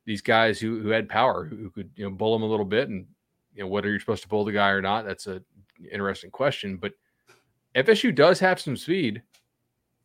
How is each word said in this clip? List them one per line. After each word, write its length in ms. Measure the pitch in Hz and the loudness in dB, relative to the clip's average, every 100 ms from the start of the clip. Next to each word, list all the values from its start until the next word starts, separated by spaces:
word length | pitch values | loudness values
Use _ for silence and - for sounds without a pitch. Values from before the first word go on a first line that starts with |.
these 160 | - 104 | -8 -8
guys 400 | - 113 113 104 | 2 4 4 2
who, 200 | 110 113 | -4 -4
who 80 | 107 | -2
had 200 | 110 104 | -2 0
power, 360 | 107 127 90 | 2 2 2
who, 120 | 82 82 | -6 -12
who 140 | - | -14
could, 200 | - 95 - | -14 -14 -10
you 80 | |
know, 60 | 101 | -10
bull 240 | 95 110 | -4 0
him 80 | 113 | 0
a 60 | 110 | 0
little 160 | 110 | -2
bit. 240 | 98 107 139 | 0 0 -2
And, 180 | 98 90 _ _ _ _ | -6 -12 _ _ _ _
you 80 | 104 | -12
know, 60 | 95 | -4
whether 200 | 101 101 | -2 -2
you're 120 | 101 | -4
supposed 220 | - 104 | -2 -6
to 40 | 92 | -2
bull 160 | 107 | -2
the 80 | 104 | 0
guy 180 | 104 101 | 4 4
or 120 | 98 | 4
not, 240 | 98 110 107 | 2 -2 -2
that's 220 | 92 101 | -10 -8
a 120 | 92 _ _ _ _ 87 | -12 _ _ _ _ -14
interesting 400 | 101 98 95 90 | -6 -4 -6 -10
question. 460 | - 139 - 101 95 | -2 -2 -2 -8 -6
But 160 | 104 - _ _ _ _ _ _ _ | -8 -10 _ _ _ _ _ _ _
F 140 | 127 135 | 0 4
S 160 | 214 | 4
U 80 | 247 | 4
does 260 | 170 180 190 | 4 6 6
have 200 | 185 180 | 2 0
some 160 | - 120 | -4 -8
speed 460 | - 190 127 110 _ _ _ _ _ _ _ _ | -2 -2 -2 -4 _ _ _ _ _ _ _ _